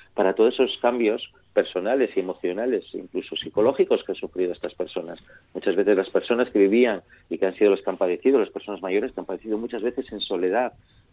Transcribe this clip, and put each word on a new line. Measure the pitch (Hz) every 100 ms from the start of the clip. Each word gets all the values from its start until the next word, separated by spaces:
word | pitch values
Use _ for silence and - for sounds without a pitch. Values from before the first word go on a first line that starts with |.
| -
para | - 95
todos | 95 113 -
esos | 123 -
cambios | 120 123 110 120 - _ _
personales | 107 - 90 98 139 113 -
y |
emocionales, | 92 90 90 92 123 107 -
incluso | 92 90 90 - 80
psicológicos, | 78 - 110 - 180 110
que | -
han | 92
sufrido | 92 90 90
estas | 87 87 -
personas. | 90 90 82 85 - - _
Muchas | - 104 90
veces | 101 98
las | 92
personas | 92 - 120 120
que | 107
vivían | 98 113 123 95 - - _
y | 85
que | 95
han | 92
sido | 104
las | 98
que | -
han | 92
padecido, | 92 87 127 135
las | 98
personas | 98 - 95
mayores | 92 98 120
que | 95
han | 85
padecido | 90 113 107
muchas | 117 117
veces | 113 120 127
en | 104
soledad | - 92 90 110 123 - _ _ _